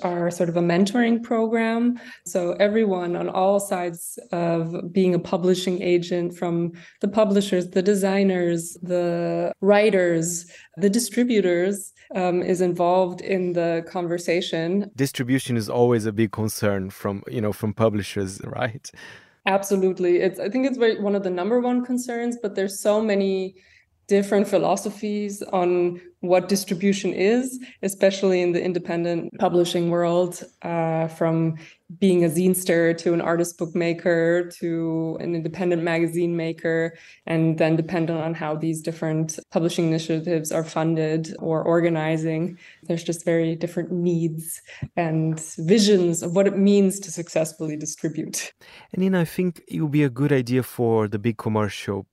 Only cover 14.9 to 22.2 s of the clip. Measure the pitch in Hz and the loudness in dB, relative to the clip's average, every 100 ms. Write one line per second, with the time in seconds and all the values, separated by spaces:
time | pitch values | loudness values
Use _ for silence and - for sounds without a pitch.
14.9 | 120 139 - 123 131 - 117 104 123 123 | -2 -2 -2 0 0 0 -2 -2 2 4
15.9 | 120 110 104 107 - 110 - 107 98 95 | 4 2 0 0 0 -4 -2 0 0 -4
16.9 | - 104 98 - 131 104 98 110 101 113 | -6 -6 -6 -6 -4 -4 -2 -4 0 0
17.9 | 104 95 101 95 98 - - 123 107 - | 2 -4 -6 -6 -8 -10 -6 -6 -6 -16
18.9 | - - - - _ 202 196 196 196 185 | -20 -20 -20 -20 _ 0 0 0 0 0
19.9 | 185 180 175 185 185 202 254 262 240 226 | 0 2 2 2 -2 -4 -2 -2 2 0
20.9 | 208 202 202 196 180 196 247 247 247 247 | 2 0 -2 -2 -2 0 0 0 -2 -2
21.9 | 247 247 233 | -4 -4 -4